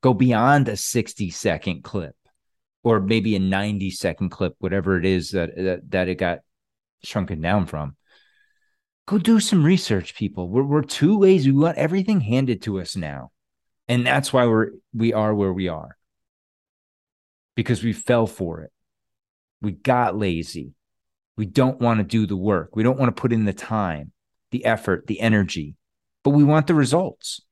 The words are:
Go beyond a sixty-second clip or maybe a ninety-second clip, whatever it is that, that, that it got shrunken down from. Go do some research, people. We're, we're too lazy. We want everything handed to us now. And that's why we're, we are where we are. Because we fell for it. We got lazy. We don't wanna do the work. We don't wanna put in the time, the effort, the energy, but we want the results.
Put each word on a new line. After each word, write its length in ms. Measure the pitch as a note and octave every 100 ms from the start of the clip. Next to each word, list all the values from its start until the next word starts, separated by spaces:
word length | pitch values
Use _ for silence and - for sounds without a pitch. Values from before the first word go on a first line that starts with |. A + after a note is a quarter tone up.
Go 120 | C3
beyond 560 | A2+ B2+ A2+ A#2+ C#3+ C3+
a 80 | G2+
sixty-second 1040 | - B2 G#2+ - G2 - G#2+ D#2+ - E2+
clip 320 | - G#2 E2 - _ _ _ _ _ _
or 160 | A#2 A2
maybe 360 | G2 A2+ G#2+ G#2
a 40 |
ninety-second 880 | F#2+ F#2+ G#2 G#2 F#2+ F#2 F#2+ E2 F#2
clip, 260 | - F2+ -
whatever 380 | F#2 E2+ F2+ F#2+
it 80 | F#2
is 260 | F#2 -
that, 240 | G2 E2 -
that, 360 | F#2 F2+ -
that 160 | F#2+ F2+
it 80 | F2
got 240 | F2+ E2 _ _ _ _ _ _
shrunken 380 | - - F#2 D2+
down 240 | D#2+ G#2 F2
from. 300 | D#2 C#2+ - _ _ _ _ _ _ _ _ _ _ -
Go 120 | G3+
do 220 | F3 A3+
some 240 | G#3 F#3+
research, 520 | D3+ F#3 - G2+ E2 -
people. 340 | G#2 - F2+
We're, 140 | G#2+
we're 180 | C#3 D3
too 380 | C#3+ - D3 G#3
lazy. 320 | G3 F#3+ C3+
We 80 | C#3
want 180 | D#3 E3
everything 440 | D#3 F#3 F#3+ G#3
handed 420 | A2 B2 C3+ A2+
to 160 | - G2
us 160 | F2 F#2+
now. 360 | D#2 C#2+ B1+ _ _ _ _ _ _
And 180 | A#2+ B2
that's 280 | C3+ C#3
why 120 | C3+ A#2+
we're, 260 | A2 A2 - _
we 200 | A#2 A2+
are 200 | G#2+ G#2+
where 200 | G#2+ G2
we 140 | F#2 F#2
are. 300 | D#2+ D#2 - _ _ _ _ _ _ _ _ _ _ _ _ _ _ _ -
Because 280 | A2 A#2+
we 100 | A#2
fell 340 | G#2 - A#2+ A2+
for 340 | - F2+ D#2+
it. 100 | D#2 _ _ _ _ _ _ _ _ _
We 100 | G#2
got 460 | F2 - B2 A#2+ F#2
lazy. 560 | G#2 E2 E2 F2 B1+ - _ _ _ _ _ -
We 80 | G#2+
don't 340 | G2 C3 B2+
wanna 240 | A#2+ A2+
do 220 | G2+ A2+ G#2
the 100 | F#2+
work. 380 | F#2+ F#2+ D2+ G#2+
We 80 |
don't 160 | A2+ C3
wanna 120 | B2+
put 220 | - -
in 120 | A#2 G#2+
the 80 |
time, 580 | - - A2 G2 D#2 D2 _ _ _ _
the 140 | - A2+
effort, 420 | A2+ - F2+ -
the 120 | G#2+
energy, 560 | A2+ A2 F#2+ - D2 - _ _ _ _
but 80 | -
we 120 | D3
want 240 | C#3+ D#3 D3
the 60 |
results. 680 | D#3+ C3 D#3 F#3 - - - _